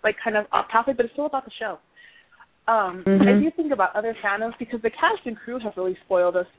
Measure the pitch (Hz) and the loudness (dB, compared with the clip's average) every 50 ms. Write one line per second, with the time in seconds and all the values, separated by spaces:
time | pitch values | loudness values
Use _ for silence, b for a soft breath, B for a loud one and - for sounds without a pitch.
0 | - 214 208 - - 226 214 214 208 - - - - - - 226 233 269 269 233 | 0 -2 -2 -2 -4 -2 -2 -2 -2 0 0 0 0 2 0 0 2 2 -2 -2
1 | 240 233 _ - 294 302 285 269 262 220 - - 226 208 175 - _ _ b b | -2 -4 _ -6 -6 -4 -4 -6 -8 -8 -14 -10 -10 -10 -10 -10 _ _ b b
2 | b b b b b b b b b b _ _ _ - 226 220 202 185 175 185 | b b b b b b b b b b _ _ _ 0 2 2 2 0 -4 -4
3 | 180 190 196 196 196 196 202 208 294 320 - - 320 302 277 208 190 180 - 208 | 2 2 4 6 6 6 6 4 4 2 0 -2 -2 -2 0 0 0 0 0 -2
4 | 214 226 226 - - 208 196 208 220 233 226 _ 240 - - 226 214 226 - - | -4 -4 -6 -4 -4 -4 -2 -2 -4 -6 -6 _ -10 -8 -8 -4 -4 -4 -2 0
5 | - 339 453 392 _ 254 226 214 - - 240 254 220 208 202 - 185 185 185 - | 0 0 0 0 _ -10 -10 -10 -12 -10 -10 -8 -8 -8 -6 -4 -4 -4 -4 -6
6 | _ _ 190 180 180 175 175 180 180 - _ | _ _ 2 2 2 2 2 0 -4 -4 _